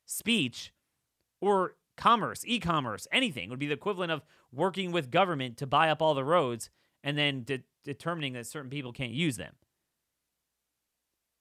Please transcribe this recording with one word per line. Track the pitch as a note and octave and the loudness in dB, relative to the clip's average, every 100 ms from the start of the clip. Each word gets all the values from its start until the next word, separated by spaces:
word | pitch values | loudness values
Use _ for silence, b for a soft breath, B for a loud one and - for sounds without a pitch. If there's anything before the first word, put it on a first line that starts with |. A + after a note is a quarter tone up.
| - | -10
speech | - - A#3 C3 - - - _ _ _ _ _ _ | -6 0 2 0 -4 -12 -18 _ _ _ _ _ _
or | F#3+ G3 F3 - _ - | 2 2 2 -4 _ 2
commerce, | G3+ A#3 D3 G2+ - | 4 6 4 -4 -4
e-commerce, | A#3 E3+ D#3+ B2+ G2+ - | -2 2 0 0 -6 -2
anything. | A3 C4 C3 | 0 0 -2
It | F2+ | -8
would | B2 | -6
be | D3 | -4
the | |
equivalent | D3 G#3 F#3+ F3 | -2 -2 -2 -2
of | D#3+ b b b | -4 b b b
working | B2 F#3 F3+ F#3 | -2 0 0 -2
with | E3+ C3 | -2 2
government | E3 F#3+ D#3 C3 A2+ | 2 2 0 -4 -6
to | C3+ | 0
buy | C#3+ D#3+ | 4 4
up | D3+ | 4
all | D#3 | 4
the | C#3 | 2
roads | C3+ F3 C3+ A#2 - _ _ _ | 4 4 4 -2 -8 _ _ _
and | C#3 D3 | -4 0
then | D3 C3+ | 0 0
de-, | A#2+ C3 - _ | -4 -6 -6 _
determining | - C3+ E3 E3+ C#3 | -12 -8 -6 -4 -4
that | B2+ A2+ | -6 -10
certain | D#3 C3 | -10 -8
people | C#3+ B2+ | -8 -8
can't | A#2 B2+ | -6 -4
use | A#2 E3+ G#2 | 0 0 -2
them. | D#2 - _ _ _ _ _ _ _ _ _ _ _ _ _ _ _ _ _ _ | -8 -14 _ _ _ _ _ _ _ _ _ _ _ _ _ _ _ _ _ _